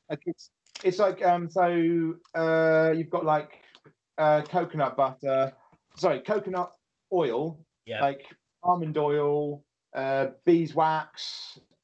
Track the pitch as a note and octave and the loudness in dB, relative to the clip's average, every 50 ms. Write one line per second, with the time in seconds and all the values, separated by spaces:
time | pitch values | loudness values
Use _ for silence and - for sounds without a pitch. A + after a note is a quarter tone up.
0 | _ - D3+ - - F3 D#3+ - - - _ _ _ _ - - - F#3 F3+ F#3+ | _ -12 -10 -10 -8 -8 -10 -10 -12 -20 _ _ _ _ -10 -4 -2 -2 0 2
1 | G#3 F#3+ F#3 - - F3+ F3 F3 E3+ D#3+ - F#3 F3+ F3 F3 E3+ E3 E3 E3+ E3+ | 0 0 0 0 2 2 2 2 0 -4 0 0 2 2 2 2 2 2 2 0
2 | E3 D#3+ E3 - _ _ - E3 E3 D#3+ D#3+ D#3+ D#3+ D#3+ D#3+ D#3+ D#3+ D#3+ D#3+ E3 | 0 -2 -4 -8 _ _ -4 -2 0 2 2 4 4 4 4 4 4 2 2 0
3 | D#3+ - - - D#3+ D#3 D3+ D3 D3+ - - - _ _ _ - _ - _ _ | -2 -4 -4 -2 0 0 0 0 -2 -6 -16 -20 _ _ _ -20 _ -20 _ _
4 | _ _ _ - D#3 D3+ D3+ D3+ D3 - D#3+ F3+ E3 - - D#3 D3 B2+ B2 - | _ _ _ 0 2 4 4 2 0 -2 -2 -2 -2 -2 -2 -2 -2 -2 0 0
5 | C3+ C3 C3 - - C3+ C3+ C3+ C3+ C3+ - _ _ _ _ _ _ _ _ - | 0 0 -2 -4 -4 -2 0 0 0 -2 -4 _ _ _ _ _ _ _ _ -2
6 | D#3+ F3+ C#3+ C3 - - G#3+ G3+ G#3 F#3+ F#3 F3+ F3 - - _ _ _ _ _ | 0 0 0 0 -2 -2 -4 -2 -4 -4 -6 -6 -6 -6 -10 _ _ _ _ _
7 | _ - F#3+ F3+ D#3+ B2+ A2+ B2+ D3+ E3 D#3+ D3+ - _ _ _ _ A2+ A2 G#2+ | _ -4 -2 0 0 0 0 -2 -4 -6 -8 -12 -18 _ _ _ _ -10 -4 -2
8 | C#3+ C#3 C#3 C#3 - - - _ _ _ _ _ - F3+ F3+ F3+ E3 D#3 D3+ D#3 | -2 -2 -2 -4 -12 -20 -20 _ _ _ _ _ 0 0 0 0 0 -4 -2 0
9 | D3 D3 D3 D3 D3 D3 D3 D3 D3 D3 D3 C#3+ _ _ _ _ _ _ - C3+ | 0 0 2 0 0 0 0 0 -2 -4 -6 -10 _ _ _ _ _ _ -8 -6
10 | C3+ C3+ C3+ C3+ C3+ C3 - - - F3+ E3+ E3 E3 D3+ - D#3+ D#3+ D#3 D#3+ D#3 | -4 -2 0 -2 -2 -2 -6 -2 2 4 4 4 4 0 0 0 2 2 0 -2
11 | D3+ - - - - - - - - - - - - _ _ _ | -4 -8 -12 -14 -14 -12 -12 -14 -16 -18 -20 -20 -20 _ _ _